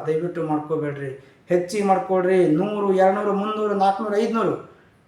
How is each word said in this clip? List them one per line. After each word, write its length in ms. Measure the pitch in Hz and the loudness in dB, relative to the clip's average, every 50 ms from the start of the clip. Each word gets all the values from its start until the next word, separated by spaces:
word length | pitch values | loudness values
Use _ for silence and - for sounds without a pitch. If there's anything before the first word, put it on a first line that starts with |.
| 139 | -2
ದಯವಿಟ್ಟು 360 | 151 160 160 170 175 170 170 160 | -2 -2 -2 -2 -4 -6 -6 -4
ಮಾಡ್ಕೋಬೇಡ್ರಿ. 880 | 156 151 147 147 - 160 147 147 147 139 135 139 131 131 - - - - _ _ - | -4 -4 -4 -4 -4 -4 -4 -4 -4 -6 -8 -10 -10 -12 -14 -18 -20 -20 _ _ -2
ಹೆಚ್ಚಿಗೆ 340 | 175 180 175 - 220 208 202 | 0 0 0 -2 -4 -2 0
ಮಾಡ್ಕೊಳ್ರಿ. 640 | 196 190 190 - - 190 185 180 180 190 185 175 | 2 2 0 0 0 0 0 2 2 4 4 4
ನೂರು, 460 | 156 151 165 190 208 208 208 202 196 190 | 4 4 2 0 -2 -2 -2 0 2 4
ಎರಡುನೂರು, 400 | 185 185 190 196 208 208 208 196 | 4 4 4 4 2 0 0 0
ಮುನ್ನೂರು, 400 | 196 202 214 220 214 214 208 202 | -2 -2 -2 -2 -2 -2 -2 0
ನಾಲ್ಕುನೂರು, 440 | 196 190 196 196 - 220 208 202 | 2 2 2 2 0 -2 -2 0
ಐದುನೂರು, 540 | 208 233 202 220 226 202 160 147 - - - - - _ _ _ _ _ | 0 0 0 0 0 0 0 -2 -4 -8 -14 -20 -20 _ _ _ _ _